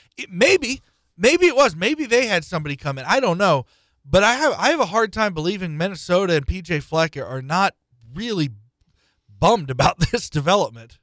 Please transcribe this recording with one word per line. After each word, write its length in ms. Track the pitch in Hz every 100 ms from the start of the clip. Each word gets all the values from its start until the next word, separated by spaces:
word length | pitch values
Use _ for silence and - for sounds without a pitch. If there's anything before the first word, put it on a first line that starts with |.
| _ -
it, 120 | -
maybe, 520 | 180 277 381 247 269 - _ _ -
maybe 300 | 208 339 359
it 80 | 262
was. 200 | 269 160
Maybe 300 | 196 302 269
they 220 | 233 254
had 160 | 185 156
somebody 300 | 170 147 139
come 240 | 147 135
in. 60 | 131
I 120 | 240
don't 200 | 240 175
know. 260 | 202 143 - _ _ _
But 200 | 135 170
I 100 | 208
have, 200 | 247 302 165
I 120 | 214
have 80 | 320
a 80 | 202
hard 260 | 214 220
time 220 | 220 214 165
believing 420 | 160 208 180 151
Minnesota 560 | 180 180 - 180 196 160
and 120 | 135
P 160 | 180
J 160 | 170 156
Fleck 360 | - 160 160 -
are 240 | - 131
not 340 | 131 170 196 - _ _ 113
really 360 | 139 233 202 147 104 _ _ _ _ _ _ _ 101
bummed 300 | 170 226 139
about 300 | 127 135 -
<laughs> 120 | 170
this 180 | 240 -
development. 680 | 151 143 202 143 117 117 -